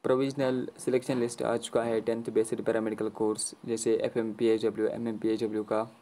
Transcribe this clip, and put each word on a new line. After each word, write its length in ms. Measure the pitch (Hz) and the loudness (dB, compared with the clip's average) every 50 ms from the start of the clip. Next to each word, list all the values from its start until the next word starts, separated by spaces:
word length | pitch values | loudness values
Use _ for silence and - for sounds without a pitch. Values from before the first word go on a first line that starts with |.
प्रोविजनल 640 | - 139 131 131 139 135 135 143 135 131 127 127 120 - - - | 2 2 2 2 2 0 0 0 0 0 0 0 -4 -6 -10 -6
सिलेक्शन 400 | - - 127 127 127 - 135 123 | -2 0 0 0 2 0 0 0
लिस्ट 240 | 117 120 120 - | 0 -2 -2 -2
आ 140 | 127 113 117 | -2 0 0
चुका 260 | 117 117 - - 120 | -2 -4 0 -2 0
है 180 | 113 117 113 110 | 0 2 0 0
टेंथ 240 | 110 - 113 117 113 | 0 0 -2 -2 -4
बेसिक 360 | 120 110 113 110 - 123 110 | 0 2 2 2 2 -2 -2
पैरामेडिकल 480 | 104 113 110 113 110 110 107 107 107 110 | 0 0 2 2 0 0 -2 -2 -4 -4
कोर्स, 460 | 101 - 110 107 107 - - - - - - | -2 0 0 0 0 0 -4 -8 -8 -10 -4
जैसे 320 | 120 117 113 - 120 113 | -4 -4 0 2 2 2
एफ़एमपीएचडब्ल्यू, 880 | 110 110 - - 123 113 113 107 110 120 113 110 110 113 110 104 107 107 | 2 2 0 0 -2 -2 -2 -2 2 4 4 4 4 2 0 0 2 0
एमएमपीएचडब्ल्यू 800 | 107 - 117 117 117 110 107 - 113 110 107 117 107 107 107 104 | 0 0 -2 -4 -4 -4 -2 0 0 0 0 0 -2 -2 -2 -2
का। 160 | - 113 107 113 117 - - | 0 0 -2 -2 -2 -8 -20